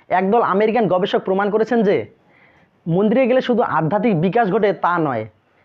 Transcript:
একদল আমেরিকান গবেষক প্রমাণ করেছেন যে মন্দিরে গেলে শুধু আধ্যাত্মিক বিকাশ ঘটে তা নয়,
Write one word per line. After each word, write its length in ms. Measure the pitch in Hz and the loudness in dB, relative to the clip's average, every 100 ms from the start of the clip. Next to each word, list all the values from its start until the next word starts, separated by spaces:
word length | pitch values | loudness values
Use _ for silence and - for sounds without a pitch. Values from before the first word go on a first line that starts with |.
| - | -4
একদল 320 | 180 190 233 | -2 2 0
আমেরিকান 460 | 160 190 220 226 196 | 2 0 0 0 0
গবেষক 320 | 180 196 233 | 0 0 -2
প্রমাণ 300 | - 190 202 | -2 -2 0
করেছেন 340 | 214 220 240 | 0 0 0
যে 220 | 202 151 104 _ _ _ _ _ _ _ 175 | 2 0 -2 _ _ _ _ _ _ _ -4
মন্দিরে 400 | 170 214 233 254 | 0 2 2 2
গেলে 140 | 254 | 0
শুধু 200 | 240 226 | 0 0
আধ্যাত্মিক 600 | - 160 160 208 226 165 | 0 0 0 0 0 0
বিকাশ 300 | 180 233 214 | 0 0 0
ঘটে 220 | 208 202 | 0 0
তা 240 | 190 175 175 | 0 -2 0
নয়, 280 | 151 117 110 _ _ _ | -2 -4 -8 _ _ _